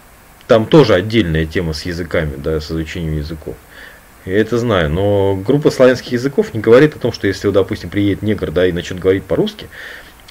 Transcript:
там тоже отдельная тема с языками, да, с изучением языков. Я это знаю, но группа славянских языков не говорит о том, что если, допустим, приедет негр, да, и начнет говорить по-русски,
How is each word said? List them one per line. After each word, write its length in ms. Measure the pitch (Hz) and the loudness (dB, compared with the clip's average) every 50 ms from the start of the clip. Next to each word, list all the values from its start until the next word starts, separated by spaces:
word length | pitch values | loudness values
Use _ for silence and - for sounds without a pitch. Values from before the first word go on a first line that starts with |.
| - - - - - - - - - - | -20 -20 -20 -20 -20 -20 -20 -10 0 4
там 180 | 123 110 110 | 4 4 4
тоже 300 | - - 160 135 117 101 | 6 6 6 6 6 4
отдельная 500 | 90 98 107 110 113 95 82 78 80 80 | 2 2 2 0 0 2 2 0 0 -2
тема 260 | 78 - 98 87 80 | -2 -2 -4 -4 -4
с 120 | 78 - - | -4 -6 -8
языками, 500 | 92 85 85 87 78 - 90 80 76 67 | -8 -8 -8 -6 -4 -2 -2 -2 -2 -4
да, 240 | 69 71 80 80 78 | -6 -4 -4 -4 -4
с 60 | 76 | -4
изучением 500 | - 80 80 80 80 - 92 82 78 78 | -6 -6 -6 -6 -6 -8 -6 -6 -4 -4
языков. 400 | 76 73 78 82 76 - 65 60 - - - - - - - - - - - - - - | -4 -6 -8 -10 -12 -12 -12 -14 -14 -16 -20 -20 -20 -20 -20 -20 -20 -20 -20 -20 -16 -8
Я 160 | 95 92 107 | -2 0 0
это 160 | 110 107 120 117 | 0 2 0 -2
знаю, 320 | 117 120 104 92 80 73 | 0 0 2 2 2 0
но 480 | 78 90 101 104 101 98 98 98 98 95 | 0 0 0 2 2 2 2 0 -2 -2
группа 340 | 98 127 135 147 151 143 | 0 0 0 2 2 0
славянских 400 | - - 131 127 127 120 - - | 2 4 4 4 4 2 -2 -6
языков 420 | 123 120 120 143 - - 208 - - | -6 -4 -4 -2 -2 -2 -2 -2 -4
не 60 | 110 | -2
говорит 380 | 101 113 113 127 151 151 - - | 2 4 6 6 6 4 2 -2
о 20 | |
том, 140 | - 120 - | -4 -4 -4
что 140 | - - 101 | -2 -2 -4
если, 220 | 92 - - 101 | -2 -2 -2 0
допустим, 380 | 95 98 95 - 107 - - 87 | 2 0 0 0 -4 -8 -8 -6
приедет 320 | - 101 101 101 95 - | -4 -2 0 0 -2 -2
негр, 300 | 104 107 104 95 92 87 | -2 -2 -2 -2 -4 -4
да, 160 | 80 90 92 92 | 0 0 0 0
и 60 | 82 | 0
начнет 260 | 87 90 - 95 90 | -2 -6 -8 -8 -2
говорить 240 | 87 92 95 98 - | 0 0 0 0 -2
по-русски, 440 | - - - 202 214 - - - - - - - - - - - - - - - - | -2 -2 -2 -2 -2 -4 -10 -16 -18 -18 -18 -18 -18 -18 -18 -20 -20 -20 -20 -20 -12